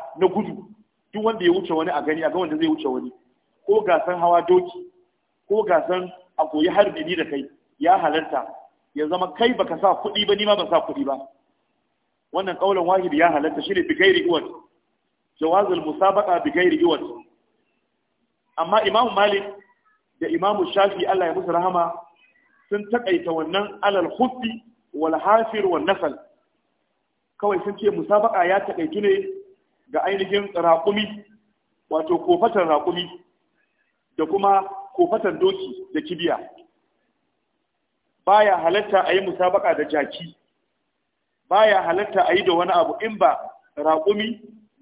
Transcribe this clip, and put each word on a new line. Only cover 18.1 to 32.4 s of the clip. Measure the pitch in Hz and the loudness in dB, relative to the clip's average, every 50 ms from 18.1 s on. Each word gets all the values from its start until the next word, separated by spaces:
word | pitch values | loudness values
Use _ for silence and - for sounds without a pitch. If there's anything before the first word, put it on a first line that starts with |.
| _ _ _ _ _ _ _ _ - - | _ _ _ _ _ _ _ _ -8 -6
Amma | 165 165 190 220 185 | -4 0 2 2 2
Imam | 196 190 220 254 220 190 | 2 2 2 2 2 2
Malik | 196 208 208 202 196 - - - - - _ _ _ _ _ _ _ _ _ _ - | 2 2 2 2 0 -4 -6 -14 -16 -20 _ _ _ _ _ _ _ _ _ _ -8
da | - - | -6 -4
Imam | 160 165 185 202 208 202 175 - - | -2 0 0 0 0 0 -2 -2 0
Shafi, | 196 196 202 196 180 175 - | 0 0 0 0 -2 -2 0
Allah | 190 185 180 165 | 0 0 0 -2
ya | 160 | -2
musu | 190 185 180 | -4 -4 -2
rahama, | 165 170 180 190 180 175 170 165 - - - _ _ _ _ _ _ _ _ _ _ _ _ - | -2 0 0 0 0 0 -2 -2 -4 -10 -16 _ _ _ _ _ _ _ _ _ _ _ _ -6
sun | 202 208 208 202 | -6 -6 -4 -2
taƙaita | 226 233 196 190 175 165 175 170 | -4 -2 0 0 -2 -2 0 -2
wannan | 160 160 160 160 180 196 208 202 - - | -4 -4 -4 -4 -2 -4 -4 -4 -8 -4
alal | - 202 196 190 170 156 - - | -2 0 0 0 -2 -2 0 -2
khuffi | 247 247 - 254 226 226 233 - _ _ _ _ _ _ - | -2 -2 -2 -6 -8 -8 -8 -10 _ _ _ _ _ _ -8
wal | 143 156 160 160 156 | -4 -2 -2 -2 -2
hafir | 165 190 214 226 226 220 220 214 196 185 | 2 4 4 4 2 0 -4 -2 -2 0
wal | 170 151 147 | 0 0 0
nasal. | 180 196 190 175 147 127 - - _ _ _ _ _ _ _ _ _ _ _ _ _ _ _ _ _ _ _ _ _ _ - | 0 -2 0 -2 -6 -6 -8 -16 _ _ _ _ _ _ _ _ _ _ _ _ _ _ _ _ _ _ _ _ _ _ -6
Kawai | 202 208 196 175 - | -2 -2 -2 -2 -4
sun | 202 196 - | -6 -8 -2
ce | 233 202 | 0 0
musabaqa | 180 165 156 - 202 208 220 226 - 190 175 175 | 0 0 -2 2 2 2 4 2 2 2 2 2
ya | 190 202 - | 2 0 0
taƙaitu | - - 180 165 156 - 208 | -4 -6 -6 -6 -4 -4 0
ne | 208 196 190 202 - - - - - _ _ _ _ _ _ _ _ _ | 2 2 2 2 0 -6 -8 -12 -14 _ _ _ _ _ _ _ _ _
ga | 127 160 - | -4 -2 -2
ainihin | 185 202 196 190 175 196 202 202 196 - | -2 -2 -2 -4 -2 -2 -2 -2 -2 -4
raƙumi, | 175 165 170 165 165 - 202 202 214 208 - - - - _ _ _ _ _ _ _ _ _ _ _ _ - | 0 4 4 4 4 2 0 0 0 -2 -6 -8 -14 -18 _ _ _ _ _ _ _ _ _ _ _ _ -6
wato | 156 160 160 - 175 160 | -4 -4 -2 -2 -2 -2
kofatan | - 180 175 - | 2 2 2 2